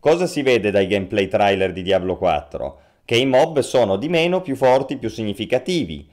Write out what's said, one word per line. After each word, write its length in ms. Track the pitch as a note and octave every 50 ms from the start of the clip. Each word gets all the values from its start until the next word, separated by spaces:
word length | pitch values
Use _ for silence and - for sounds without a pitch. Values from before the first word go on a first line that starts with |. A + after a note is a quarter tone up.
Cosa 260 | - C#3+ E3 F3 F3+
si 140 | E3+ - D3+
vede 300 | C3 C3 B2 A2 F#2 G#2
dai 160 | F#2+ G2+ F#2+
gameplay 420 | F#2 G2+ G2 F#2+ F#2 A2 G#2 G2 F#2+
trailer 440 | G#2+ G#2 G2+ G2+ G2 F#2+ F#2+ F#2
di 100 | F2 F#2+
Diablo 340 | F2+ F#2 F#2+ F#2 F2+ F#2 F2
quattro? 600 | D#2+ F#2+ F2 D#2 D2 - - - - B1 C#2 - - _ _ _ _ _
Che 120 | - A#2+
i 100 | A#2 C3
mob 320 | C3+ B2+ C3 D#3 E3 E3 C#3
sono 380 | A#2+ - - C3 A#2 G2 F#2+
di 120 | G2 B2 D#3+
meno, 320 | F3 E3 E3 F3 F3+ F#3
più 160 | F3+ - C3+
forti, 400 | A#2+ C3+ B2+ B2+ C3 C#3 C3+ C#3+
più 140 | C#3+ A#2 A2
significativi. 1000 | - - A2 G#2 G2 - G#2+ - B2 C3 - - F3+ E3 A#2+ D#2+ D#2 C#2+ D2+ _